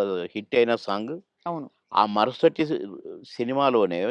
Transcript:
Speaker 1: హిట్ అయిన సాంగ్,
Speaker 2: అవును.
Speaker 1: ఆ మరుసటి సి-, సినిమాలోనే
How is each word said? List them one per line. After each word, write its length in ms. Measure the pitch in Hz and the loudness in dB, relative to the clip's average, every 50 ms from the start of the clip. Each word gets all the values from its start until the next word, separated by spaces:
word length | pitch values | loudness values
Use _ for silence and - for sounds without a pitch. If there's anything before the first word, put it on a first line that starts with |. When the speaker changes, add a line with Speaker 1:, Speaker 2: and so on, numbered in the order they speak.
| 101 101 95 90 87 - - | -2 0 -2 -4 -6 -6 -8
Speaker 1:
హిట్ 200 | 107 104 - - | -10 -8 0 2
అయిన 200 | 123 120 117 117 | 2 2 2 2
సాంగ్, 460 | 110 - - 98 104 107 123 156 180 - _ _ _ _ | -2 -2 -4 -4 -4 -4 -6 -10 -10 -14 _ _ _ _
Speaker 2:
అవును. 240 | 175 170 160 139 - _ _ _ _ 87 | -8 -8 -8 -10 -12 _ _ _ _ 2
Speaker 1:
ఆ 120 | 95 107 | 2 2
మరుసటి 600 | 107 104 104 107 127 127 - - 165 - - 160 | 4 2 2 2 2 2 2 2 2 2 2 -2
సి-, 200 | 151 151 - - 101 92 - - 82 90 85 - - - | -2 -2 -4 -6 -8 -12 -14 -14 -16 -16 -16 -18 -14 -8
సినిమాలోనే 680 | - 123 120 131 139 139 135 123 113 101 90 85 87 95 113 | -6 -4 -2 0 2 2 4 4 4 4 2 2 -2 -2 -4